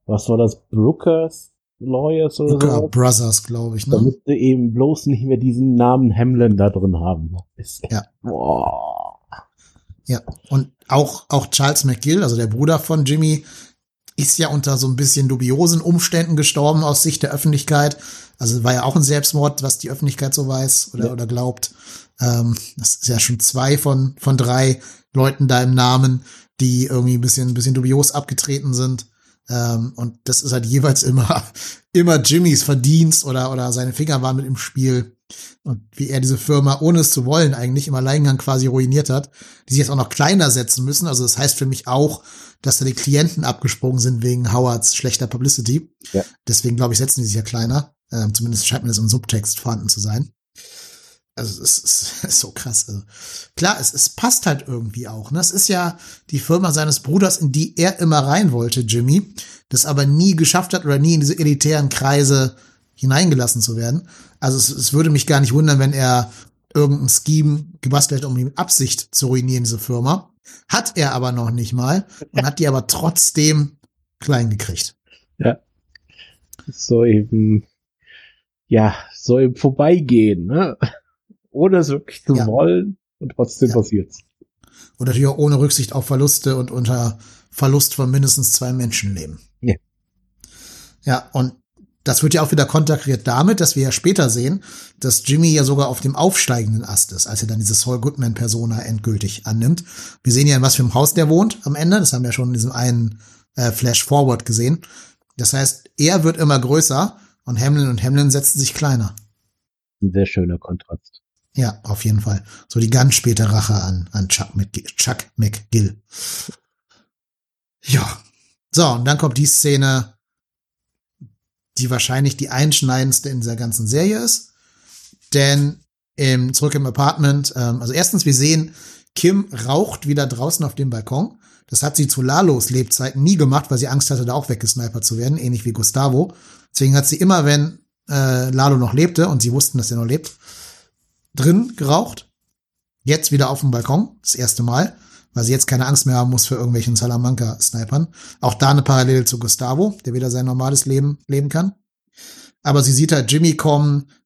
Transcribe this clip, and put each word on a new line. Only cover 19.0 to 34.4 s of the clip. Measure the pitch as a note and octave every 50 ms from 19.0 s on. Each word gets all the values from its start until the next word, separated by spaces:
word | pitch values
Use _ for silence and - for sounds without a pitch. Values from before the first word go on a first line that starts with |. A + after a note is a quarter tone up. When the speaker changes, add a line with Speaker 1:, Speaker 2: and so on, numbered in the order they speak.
| D3
Speaker 2:
Selbstmord, | C3+ D3 C#3+ C#3 - - D3+ C#3+ D3 C#3+ - C3+
was | C#3 - -
die | - C3
Öffentlichkeit | C3+ C3+ - C#3+ C3 - C#3 C3+ C3+
so | - C#3+ C3
weiß | C3+ C3 C3 C3 - - - - -
oder, | A#2+ A2+
Speaker 1:
Ja. | A#2+ B2+
Speaker 2:
oder | A#2+ A#2+
glaubt. | A2+ B2 A#2+ B2 B2+ B2 - - - - _ - - - - - _ _ _
Ähm, | B2 B2 A#2+ A#2+ A#2 A#2 A#2 - - - -
das | - G#2+ - -
ist | - - -
ja | B2 A2
schon | - - B2 A2
zwei | - - - B2+ B2+ C3+ C#3+ C#3
von, | - C#3+ C#3 C3 C3 C3+ C3+ -
von | - C#3+ C#3
drei | B2+ B2+ A#2 B2 C3 C3 C3+ C3 C3 - - - - _ _ -
Leuten | C3+ C3+ C3+ C3+ - C#3 C3
da | C3 B2 B2+
im | B2+ B2+
Namen, | B2+ B2 B2 B2+ B2+ C3 C3 C3 B2+ - - - - - _ _ -
die | C3 B2+ B2 B2 B2+
irgendwie | B2+ C3 B2 B2 B2+ B2+
ein | A#2+
bisschen, | A#2+ B2 - C3+ B2+ B2+
ein | B2
bisschen | A#2+ A#2+ C3 C3
dubios | C3 B2+ B2+ C3 C3+ C#3+ - -
abgetreten | D3 C#3+ - C3 - - - C#3 C#3 C3 C3+ B2+
sind. | B2 C3 B2+ C3 A#2+ - - _ _ _ _ _ _ _ -
Ähm, | B2 B2 A#2+ A#2 A#2 A2+ A2+ B2+ C#3+
und | - A#2+ A#2+ A2 - _
das | A#2+ B2 - -
ist | C#3 B2
halt | B2+ A#2
jeweils | A2+ B2+ C#3 C3 D3+ C3+ C#3 -
immer, | C3+ B2+ C3+ A#2+ G2+ - - - - - - - -
<laughs> | - - _ _ -
immer | F3 F3 F3 E3 D3+
Jimmys | A2+ A#2 C#3+ E3 F3+ E3+ D3 C#3 -
Verdienst | - C#3+ C3+ A#2+ C#3 D3+ D#3+ E3 D#3+ D3+ - -
oder, | C#3 B2+ C3 B2+ C3
oder | C3 C3 B2 B2 B2
seine | B2 B2+ B2+ A#2+
Finger | - D3+ D3+ D3+ C3
waren | B2+ C3 C3
mit | C3